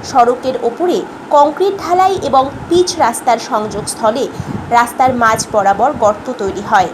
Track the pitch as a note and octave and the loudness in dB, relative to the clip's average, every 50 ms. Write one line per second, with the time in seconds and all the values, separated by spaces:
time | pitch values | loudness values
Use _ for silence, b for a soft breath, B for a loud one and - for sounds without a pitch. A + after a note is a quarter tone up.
0 | - - - C4 A#3+ A#3 B3+ A#3+ - C4 - - - A#3 A#3 - E4+ F4+ D#4 G3 | -12 0 4 4 4 4 2 -2 -2 -4 -4 -2 -2 -4 -2 0 -2 0 0 0
1 | - - - - - - - D4 C#4+ D4+ D4+ - F#4 G4+ G4 G4 - E4+ F4 F#4 | -2 -6 -12 -16 -6 2 4 4 4 4 2 0 -2 -2 -2 -4 -4 -2 2 2
2 | F#4+ F#4+ G4 F4+ - C#4 C4 C4+ C4 C#4 C#4 - - - E4+ F4+ F4+ F4+ - D#4+ | 2 2 2 -2 -4 0 2 2 0 0 -4 -10 -4 0 2 2 2 2 2 2
3 | C#4+ A3+ A#3 - - B3+ - - - - C4 G#3+ G#3+ G#3+ G3 G3+ G#3+ - - - | 0 0 0 0 0 2 2 2 2 0 -4 -2 -2 -4 -6 -6 -6 -8 -8 0
4 | A#3+ G#3+ A3 C#4 A#3+ - B B B B B B - - A#3 A#3 A#3+ A#3+ - - | 0 0 0 0 -4 -4 B B B B B B -6 0 2 2 2 2 0 0
5 | C4 C4 B3+ A#3+ A#3 A3 A3 A3+ - - - G#3+ G3 G3 G3 F#3 A3+ C#4 D4+ - | 2 2 2 2 2 2 2 0 -2 -2 -2 0 2 2 2 2 2 0 0 2
6 | A#3 G#3 G#3+ G#3 - - B3+ - G#3 G3 F3 E3+ G#3 G#3 A3 G3+ F#3 D#3+ | 0 0 0 0 -6 -10 -8 -6 -6 -6 -6 -6 -4 2 2 2 2 2